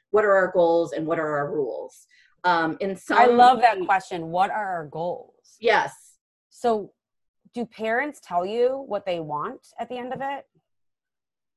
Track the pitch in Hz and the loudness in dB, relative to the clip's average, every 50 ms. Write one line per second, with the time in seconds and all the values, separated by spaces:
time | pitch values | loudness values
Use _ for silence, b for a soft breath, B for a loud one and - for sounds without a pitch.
0 | B B - 208 214 208 196 190 185 180 180 190 175 165 170 170 170 151 - 156 | B B 0 2 4 4 4 4 4 2 2 2 4 4 4 2 2 0 -4 -6
1 | 160 156 165 165 156 151 151 143 147 147 - 156 139 117 101 - - - - - | -4 -4 -2 -2 -2 -2 -2 -2 -4 -4 -4 -4 -4 -4 -6 -8 -10 -14 -16 -20
2 | _ _ b b b b b b - 180 175 170 165 160 156 - 202 196 190 180 | _ _ b b b b b b 0 0 2 2 0 -2 -4 -4 -6 -6 -6 -8
3 | - - 220 208 240 247 240 240 247 247 254 226 233 233 214 190 180 185 196 190 | -6 -2 4 4 6 6 8 8 8 8 8 6 4 2 2 2 0 0 0 0
4 | 185 - 196 175 165 165 165 180 190 202 233 214 208 190 185 170 156 147 139 156 | 0 -4 -10 -8 -8 -6 -2 -2 0 0 -2 -4 -6 -6 -6 -8 -8 -10 -10 -8
5 | 165 180 160 - - - _ _ _ _ _ _ 214 233 214 185 - - - - | -6 -6 -8 -10 -12 -20 _ _ _ _ _ _ 0 2 2 2 0 -2 -8 -16
6 | _ _ _ _ _ _ _ _ _ _ _ - - 240 226 214 190 - _ _ | _ _ _ _ _ _ _ _ _ _ _ -4 -2 0 0 0 -2 -8 _ _
7 | _ _ _ _ _ _ _ _ _ _ - 240 233 - _ - 220 220 226 247 | _ _ _ _ _ _ _ _ _ _ -10 -10 -10 -10 _ -8 -4 -2 -2 -2
8 | 277 302 285 - _ - 180 175 180 190 214 240 240 254 262 269 269 262 214 202 | -2 -4 -8 -14 _ -6 -4 -4 -4 -2 -2 0 0 0 0 -4 -8 -6 -8 -6
9 | 202 196 180 170 160 151 147 147 151 202 262 - _ _ _ - 240 233 247 247 | -4 -4 -6 -6 -6 -6 -6 -6 -6 -6 -10 -12 _ _ _ -14 -14 -12 -10 -12
10 | 240 254 254 240 262 277 285 269 - _ _ _ _ _ _ _ _ _ _ _ | -10 -10 -10 -8 -8 -8 -8 -10 -12 _ _ _ _ _ _ _ _ _ _ _
11 | _ _ _ _ _ _ _ _ _ _ _ | _ _ _ _ _ _ _ _ _ _ _